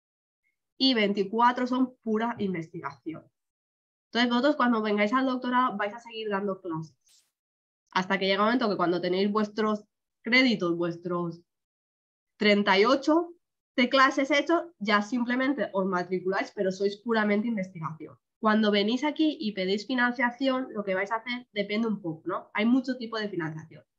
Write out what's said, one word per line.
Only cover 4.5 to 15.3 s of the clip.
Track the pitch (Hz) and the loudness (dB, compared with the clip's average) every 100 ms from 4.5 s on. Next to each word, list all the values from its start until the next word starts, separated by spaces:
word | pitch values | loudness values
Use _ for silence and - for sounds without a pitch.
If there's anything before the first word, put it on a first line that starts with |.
| 294 | 4
cuando | 247 226 | 2 2
vengáis | 214 208 208 | 2 2 2
al | 262 262 | 2 0
doctorado | 254 247 247 254 202 | -2 0 0 0 0
vais | 208 | -6
a | 233 | -8
seguir | - 226 220 | -14 -10 -4
dando | 196 202 190 | -2 -2 -6
clases. | 180 160 160 _ _ _ _ _ _ _ _ _ _ | -6 -8 -8 _ _ _ _ _ _ _ _ _ _
Hasta | 185 185 196 | -4 -2 0
que | 190 | 2
llega | 196 | 2
un | 214 | 2
momento | 247 226 | 2 0
que | 180 | 0
cuando | 175 175 | 0 0
tenéis | 180 185 208 | 0 0 0
vuestros | 208 208 226 214 214 - _ _ _ | 0 -2 -2 -2 -2 -8 _ _ _
créditos, | - 254 262 196 175 170 | 0 2 4 2 0 -2
vuestros | 170 165 175 175 170 165 _ _ _ _ _ _ _ _ _ - | -4 -4 -6 -4 -4 -8 _ _ _ _ _ _ _ _ _ 0
treinta | 208 202 208 190 | 4 4 4 4
y | |
ocho | 226 277 311 320 339 - _ _ _ | 4 4 2 2 0 -8 _ _ _
de | - 247 | 0 2
clases | 269 269 277 269 | 4 4 4 0
hechos, | 285 285 330 - - | 2 2 0 0 -6
ya | 208 208 | 0 0
simplemente | 208 247 233 | 0 -4 -2